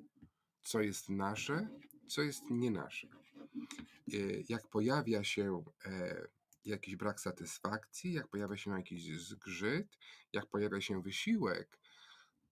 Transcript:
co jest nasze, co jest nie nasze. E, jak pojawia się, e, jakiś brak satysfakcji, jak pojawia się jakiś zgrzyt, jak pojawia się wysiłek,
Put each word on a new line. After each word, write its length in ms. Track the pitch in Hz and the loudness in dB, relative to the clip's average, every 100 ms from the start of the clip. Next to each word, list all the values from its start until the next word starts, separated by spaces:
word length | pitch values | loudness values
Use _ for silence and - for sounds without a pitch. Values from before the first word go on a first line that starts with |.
| - _ - _ _ _ | -4 _ -20 _ _ _
co 200 | - 113 | 0 2
jest 280 | 107 95 - | 4 2 -2
nasze, 600 | 98 98 107 - 151 220 - - - - | 0 2 0 0 0 0 -6 -16 -18 -6
co 140 | - | 0
jest 220 | 147 135 - | 0 0 0
nie 220 | 120 120 | 2 4
nasze. 360 | 98 65 - - | 2 -2 -8 -12
E, 1120 | - - - - - - - - - - 104 98 95 - | -16 -20 -20 -12 -10 -10 -10 -14 -14 -4 0 0 0 0
jak 180 | 113 - | -2 2
pojawia 560 | 110 110 147 117 107 | 4 6 6 4 2
się, 400 | 101 - 101 90 80 - 98 | 2 2 2 2 -4 -10 -6
e, 420 | 92 87 85 85 _ _ - 104 | -2 -2 -4 -8 _ _ -12 -4
jakiś 300 | 101 - 95 | -4 -4 -2
brak 240 | 101 101 | 0 0
satysfakcji, 960 | 95 - 85 - 101 107 - - 180 | -2 -4 -6 -4 -2 -2 -4 -6 -2
jak 140 | 165 - | -2 -2
pojawia 300 | 101 101 - | -2 -2 -2
się 140 | 101 | -2
jakiś 500 | 95 90 87 80 80 | -2 -2 -6 -6 -6
zgrzyt, 760 | 92 - - 90 104 156 208 - - - - | -6 -10 -8 -2 2 2 -2 -10 -20 -20 -6
jak 140 | 104 - | -4 0
pojawia 340 | 104 104 98 | 2 2 2
się 200 | - 95 | 0 0
wysiłek, 800 | 92 - - 226 113 85 - - - - - - - _ _ | 0 0 4 4 4 0 -4 -14 -20 -20 -20 -20 -20 _ _